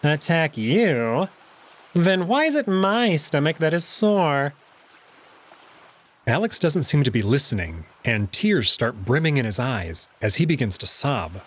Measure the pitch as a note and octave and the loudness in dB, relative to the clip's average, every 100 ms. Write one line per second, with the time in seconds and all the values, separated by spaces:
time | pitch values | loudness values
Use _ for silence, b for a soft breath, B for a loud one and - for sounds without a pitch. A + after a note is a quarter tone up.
0 | D3 D3+ - E3 D#3+ A#2+ A2 F3 A3+ C3 | 2 0 0 0 0 -2 0 2 2 2
1 | A#2 A#2+ F#3+ - - - - - - F3 | 0 -2 -4 -8 -20 -20 -20 -20 -6 0
2 | E3+ F#3 F3+ C4 D#4 D4 A#3+ F#3+ F#3+ A3 | 2 2 2 2 2 0 0 0 2 2
3 | A#3+ D#3+ - D3 D3 D#3+ D#3+ E3+ E3 - | 2 0 0 0 0 0 0 0 -2 0
4 | G#3+ G3+ E3 C#3 C#3+ C#3+ _ - - - | 2 2 2 0 -2 -6 _ -20 -20 -20
5 | - - - - - - - - - _ | -20 -20 -20 -20 -20 -20 -20 -20 -20 _
6 | _ _ - B2+ A3 - E3+ F3 C#3 D3 | _ _ -2 0 0 -2 -2 0 0 2
7 | C3 A2+ G2+ C3 - G#2+ E2+ E2 D#2+ _ | 2 0 0 2 0 -2 -6 -10 -16 _
8 | - A2 G2+ - G#3+ F#3+ G#2+ - A#2 A2 | -2 -2 -2 -2 0 2 2 0 -2 -4
9 | G2 C#3 D#3+ C#3+ A2+ G#2 B2 A#2+ E2 D#2+ | -2 0 2 0 0 -2 -2 -4 -4 -6
10 | - _ A2 - E3 D#3 A#2 - G#2 - | -6 _ -2 0 0 0 0 -2 0 0
11 | C#3 C3 D#2+ F#2 | 0 -2 -6 -10